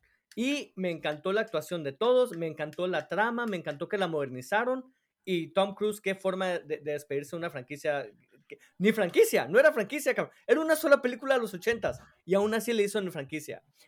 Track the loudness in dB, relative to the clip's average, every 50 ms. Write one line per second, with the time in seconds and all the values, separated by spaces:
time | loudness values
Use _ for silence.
0 | _ _ _ _ _ _ -6 -4 -2 0 -2 -2 -4 -8 -8 -6 -4 -4 -4 -4
1 | -4 -4 -4 -4 -2 -2 0 0 0 0 -2 -6 -4 -4 -6 -6 -6 -6 -4 0
2 | 2 4 4 4 4 2 -2 -4 -6 -6 -4 -6 -8 -8 -6 -4 -2 -2 -2 -2
3 | -4 -2 -2 0 0 0 0 -2 -2 -4 -4 -4 -6 -6 -6 -6 -6 -4 -2 -2
4 | -2 0 0 -2 -4 -4 -6 -8 -6 -2 0 0 0 0 -2 -4 -6 -12 _ _
5 | _ _ _ _ -6 -4 -2 -2 -2 -2 0 0 0 0 0 -2 -2 -2 -2 -2
6 | -4 -4 -4 -2 -2 -4 -2 -2 -2 -2 -2 -2 -4 -6 -8 -6 -4 -6 -6 -6
7 | -6 -6 -6 -6 -6 -6 -8 -8 -8 -6 -8 -8 -10 -10 -10 -6 -2 -2 -2 -2
8 | -4 -8 -14 _ _ _ _ _ _ -20 -20 -20 _ _ _ 0 2 2 4 2
9 | 0 2 4 4 4 6 4 0 2 4 6 6 8 6 6 2 -2 -4 -4 -4
10 | -2 -2 0 -2 -2 -6 _ _ _ 2 4 4 4 2 2 2 4 6 6 6
11 | 4 2 -4 -2 -2 0 0 0 0 -4 -6 -4 -2 -2 -2 0 0 -4 -4 -6
12 | -12 -20 _ _ _ 0 2 2 2 2 0 0 0 0 2 2 2 0 0 -2
13 | -4 -4 -6 -8 -8 -8 -8 -10 -8 -10 -12 -14 _ _ _ _ _